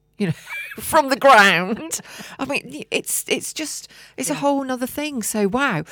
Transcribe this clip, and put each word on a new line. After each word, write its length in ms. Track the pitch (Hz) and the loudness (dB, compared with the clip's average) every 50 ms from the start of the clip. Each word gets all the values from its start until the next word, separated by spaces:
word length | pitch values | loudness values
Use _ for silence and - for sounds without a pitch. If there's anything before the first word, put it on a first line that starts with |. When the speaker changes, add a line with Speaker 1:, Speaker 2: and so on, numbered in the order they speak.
| _ _ _ - | _ _ _ -2
Speaker 1:
you 80 | 208 170 | -2 -2
know, 40 | 160 - - - - | -2 -4 -8 -12 -12
<laughs> 240 | - - - - - | -12 -12 -12 -12 -10
from 300 | - - 302 320 294 269 | -6 2 4 4 4 4
the 80 | 262 | 2
ground. 840 | 220 - 277 262 214 196 196 180 165 185 - 233 214 302 330 - - - - - - - - - - | 4 8 8 10 10 10 8 6 4 2 0 -2 -4 -4 -6 -8 -8 -10 -12 -16 -16 -16 -16 -10 -8
I 60 | 269 | -6
mean, 180 | 262 285 - - | -4 -4 -6 -6
y-, 200 | 240 269 302 - - - | -8 -12 -14 -8 -6 -4
it's, 320 | - - - - - - | -4 -4 -4 -4 -6 -6
it's 260 | - - 254 - - - | -6 -10 -10 -10 -10 -8
just, 360 | - 311 294 - - - - - - - - _ | -8 -8 -8 -8 -12 -14 -16 -20 -20 -20 -18 _
it's 140 | - 262 262 | -8 -6 -6
a 40 | 302 | -4
Speaker 2:
Yeah. 40 | - | -2
Speaker 1:
whole 240 | - 285 285 277 277 | 0 0 0 0 -2
nother 240 | 262 254 247 254 | -4 -4 -4 -6
thing. 380 | 254 - - 294 302 285 247 202 | -6 -6 -6 -6 -6 -6 -6 -6
So, 240 | - - 220 208 196 | -4 -2 0 0 0
wow, 340 | 185 254 285 269 202 151 156 - | 0 0 0 0 -2 -2 -4 -6